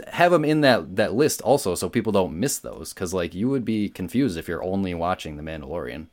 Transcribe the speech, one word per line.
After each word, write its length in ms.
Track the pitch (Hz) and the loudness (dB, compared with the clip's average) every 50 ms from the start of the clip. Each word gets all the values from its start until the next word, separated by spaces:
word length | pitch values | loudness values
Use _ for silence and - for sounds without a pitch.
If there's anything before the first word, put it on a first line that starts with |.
| - - | -6 -8
have 240 | - - 170 180 175 | 2 4 6 6 6
them 100 | 165 151 | 4 4
in 160 | 147 156 156 | 4 2 4
that, 380 | 151 135 120 101 82 - 92 98 | 6 6 4 4 2 -2 0 0
that 160 | 107 85 87 | 0 2 2
list 280 | 117 151 143 - - | 2 2 2 2 0
also 320 | - 107 - - - 98 87 | 2 2 2 4 2 0 -2
so 140 | 85 - 90 | -2 -2 -2
people 240 | - 120 107 113 | 0 0 0 2
don't 260 | 101 98 92 80 71 85 | 2 2 2 2 0 -2
miss 220 | 110 143 - - | -2 -2 -2 -4
those. 320 | - - - - 82 - | -6 -10 -10 -10 -12 -14
'Cause, 220 | - - 98 87 87 | -8 -8 -6 -4 -2
like, 200 | 92 87 85 82 | -2 -2 -2 -2
you 140 | 92 104 127 | -2 -2 0
would 160 | 139 135 113 | 0 0 0
be 240 | 101 110 107 104 95 | 0 0 0 -2 -2
confused 500 | - - 95 87 - 123 143 123 87 82 | -4 -6 -8 -2 0 2 2 2 0 -2
if 100 | 80 - | -4 -4
you're 140 | 85 78 - | -6 -4 -2
only 300 | 92 92 101 98 92 87 | -2 -2 0 0 -2 -2
watching 440 | 82 82 87 92 - - 85 76 73 | -2 -2 -2 -2 -2 -4 -8 -10 -10
The 60 | 76 | -10
Mandalorian. 640 | 80 80 78 71 67 78 87 73 62 60 73 82 - | -10 -10 -10 -8 -8 -6 -6 -6 -8 -8 -10 -12 -16